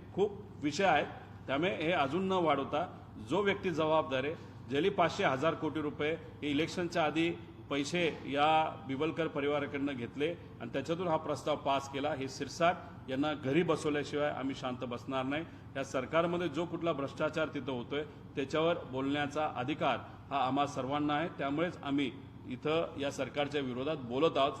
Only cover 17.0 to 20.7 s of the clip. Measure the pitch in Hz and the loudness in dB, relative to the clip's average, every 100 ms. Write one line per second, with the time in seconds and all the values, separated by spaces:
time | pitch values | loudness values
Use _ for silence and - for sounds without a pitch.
17 | 135 - 156 156 151 147 127 127 110 139 | -2 0 0 0 -2 -2 -4 -4 -2 -4
18 | 151 - - - 135 156 165 170 - 127 | -4 -10 -10 -6 -2 2 2 2 -2 -2
19 | 135 147 143 151 151 - 123 156 156 113 | 0 0 0 0 -2 -2 -2 0 2 0
20 | - - - 139 131 135 139 | -2 -14 -4 0 2 2 2